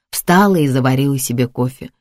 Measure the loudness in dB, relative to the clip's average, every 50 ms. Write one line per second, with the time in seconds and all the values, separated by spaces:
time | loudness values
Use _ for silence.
0 | _ _ -12 -8 -2 2 4 4 4 4 2 2 2 2 0 0 0 0 0 0
1 | 0 -2 -2 -4 -4 -4 -2 -2 -2 -2 -2 -4 -4 -4 -6 -10 -18 -20 -20 _